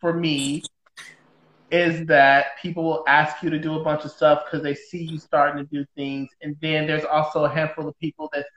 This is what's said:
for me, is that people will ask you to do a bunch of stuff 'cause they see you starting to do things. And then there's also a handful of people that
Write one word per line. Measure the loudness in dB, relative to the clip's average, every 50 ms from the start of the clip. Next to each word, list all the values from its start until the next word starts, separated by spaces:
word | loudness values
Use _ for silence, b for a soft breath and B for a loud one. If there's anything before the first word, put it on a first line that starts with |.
for | -4 -2 -2
me, | 0 0 -2 -2 -2 -2 -2 -4 -6 -8 -10 -16 _ _ _ _ B B B B B _ _ _ _ _ _ _ _ _ _
is | 0 2 2 2 0 0 2
that | 4 6 8 8 8 8 6 4 2 -4 -8
people | -8 -8 -6 -2 -2
will | -2 -2 0 2 4
ask | 4 4 4 2 -2 -4 -4
you | -4
to | -4 -2
do | -2 -4 -4 -4
a | -2
bunch | -2 -2 -2 -4
of | -8
stuff | -2 2 4 4 4 4 2 -4
'cause | -8 -6 -4
they | -6 -6
see | -8 -10 -12 -12 -10 -10
you | -10 -10 -12
starting | -6 _ 0 2 2 2 0 -4 -8
to | -8
do | -8 -8 -8 -8 _
things. | -10 -8 -8 -6 -8 -8 -10 _ _ -12
And | -12 -10 -8
then | -4 -2 -2 -2 0
there's | -2 -2 -2 -2
also | 0 0 0 0 0 0 0 0
a | 0
handful | 0 -2 -4 -4 -4 -8 -10 -10
of | -8 -8
people | -8 -8 -8 -8 -10 -8 -8
that | -8 -8 -8 -8